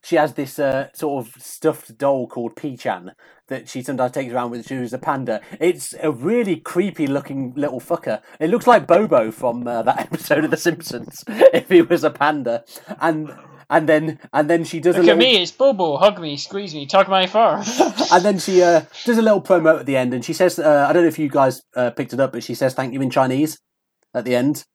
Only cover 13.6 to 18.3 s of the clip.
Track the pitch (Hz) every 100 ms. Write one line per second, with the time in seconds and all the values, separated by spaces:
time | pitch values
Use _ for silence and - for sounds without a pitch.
13.6 | _ 151 156 156 160 156 - 135 151 170
14.6 | 160 165 156 180 170 170 254 220 170 -
15.6 | 269 208 170 139 196 180 160 143 - 196
16.6 | 202 151 139 196 185 190 185 214 220 180
17.6 | 208 247 - - - 180 190